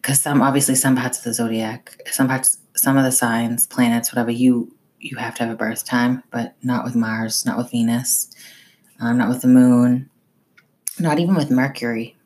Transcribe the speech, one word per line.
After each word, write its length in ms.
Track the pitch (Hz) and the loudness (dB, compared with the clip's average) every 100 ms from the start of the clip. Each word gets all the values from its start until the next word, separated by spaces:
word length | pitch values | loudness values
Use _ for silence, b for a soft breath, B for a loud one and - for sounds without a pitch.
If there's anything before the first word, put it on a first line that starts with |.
'cause 180 | - 135 | 0 0
some, 220 | 151 143 | 2 2
obviously 320 | 135 135 139 | 4 2 0
some 220 | 131 135 127 | 0 2 0
parts 220 | 123 - | 0 -6
of 60 | |
the 100 | 120 | -6
zodiac, 640 | 113 117 113 110 113 - - - | -4 -2 -2 -4 -8 -16 -18 -10
some 180 | - 131 | -2 0
parts, 300 | 131 - - _ | 0 -2 -4 _
some 220 | - - 135 | -4 2 2
of 80 | |
the 80 | 131 | 2
signs, 540 | 127 120 113 117 117 - | 0 0 0 -2 -2 -4
planets, 460 | - 123 117 - | 0 2 2 -2
whatever, 180 | - 113 | -4 -2
you, 440 | 117 127 123 - _ _ _ | 2 2 2 -2 _ _ _
you 180 | - 123 | -16 -10
have 180 | 117 - | -10 -6
to 80 | |
have 80 | 117 | -6
a 40 | 113 | -4
birth 280 | 110 110 | -6 -6
time, 380 | - 123 123 127 - | -2 0 0 0 -4
but 240 | 120 117 _ | -8 -8 _
not 220 | 127 120 | -4 -2
with 100 | 123 | -2
Mars, 520 | 117 113 110 113 - - | -2 -2 -4 -4 -4 -4
not 100 | - | -4
with 140 | 123 | -4
Venus, 600 | 240 226 233 - - - B B B B B _ _ | -2 0 0 -2 -4 -4 B B B B B _ _
um, 180 | 233 120 | -2 0
not 100 | 120 | 0
with 140 | 127 | 0
the 60 | 127 | 6
moon, 600 | 127 123 120 123 127 135 _ _ _ _ _ _ _ - - | 6 8 6 4 2 -2 _ _ _ _ _ _ _ -16 -4
not 200 | 165 151 | 0 0
even 160 | 170 | 2
with 160 | 185 143 | 0 2
Mercury. 680 | 127 131 - 120 113 113 _ | 0 0 -4 -6 -6 -8 _